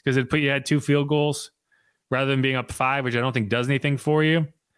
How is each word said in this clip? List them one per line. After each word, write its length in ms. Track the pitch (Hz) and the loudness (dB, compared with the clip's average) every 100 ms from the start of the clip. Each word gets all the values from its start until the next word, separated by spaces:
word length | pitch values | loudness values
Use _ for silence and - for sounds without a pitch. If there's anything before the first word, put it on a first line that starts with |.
| 139 | 0
'cause 100 | 131 | 0
it'd 120 | 123 | 0
put 100 | 151 | 0
you 120 | 139 | 0
at 140 | 139 - | -2 0
two 140 | 147 | -2
field 280 | - 143 143 | 2 0 2
goals 420 | 147 147 147 - _ _ _ _ _ _ | 0 0 -2 -10 _ _ _ _ _ _
rather 180 | 131 135 | -2 0
than 120 | 135 | 2
being 120 | 135 131 | 2 0
up 160 | 120 | -4
five, 320 | - 131 139 | -2 0 0
which 120 | 127 120 | -2 0
I 40 | |
don't 140 | 127 | 0
think 160 | 123 104 | -2 0
does 180 | 117 123 | 0 0
anything 300 | 135 147 139 | 0 0 -2
for 260 | - 151 | 0 2
you. 240 | 156 165 151 - _ | 2 2 -2 -8 _